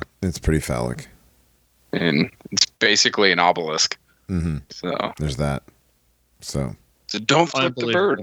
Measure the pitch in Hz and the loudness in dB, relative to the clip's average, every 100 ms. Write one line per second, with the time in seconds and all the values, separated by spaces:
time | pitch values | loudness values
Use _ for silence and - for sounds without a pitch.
0 | - _ 92 - - 78 - 62 60 57 | -10 _ -6 -2 0 0 0 -2 -4 -6
1 | - - _ _ _ _ _ _ _ - | -12 -20 _ _ _ _ _ _ _ -2
2 | - 73 - - - 95 - _ 113 104 | 2 2 0 -4 -8 -4 -4 _ 2 4
3 | 120 110 98 87 87 87 80 76 - - | 2 2 4 4 4 2 -2 -2 -2 -4
4 | _ _ - 90 82 73 - - 87 - | _ _ -4 -2 -2 -4 -8 -10 -6 -4
5 | 98 - 76 67 71 69 - _ _ _ | -6 -4 -4 -2 -2 -4 -8 _ _ _
6 | _ _ _ _ - 71 65 50 _ _ | _ _ _ _ -8 -4 -4 -8 _ _
7 | - 107 113 143 170 135 131 127 117 143 | -10 -4 2 4 4 2 -2 -2 0 2
8 | 202 135 | 2 0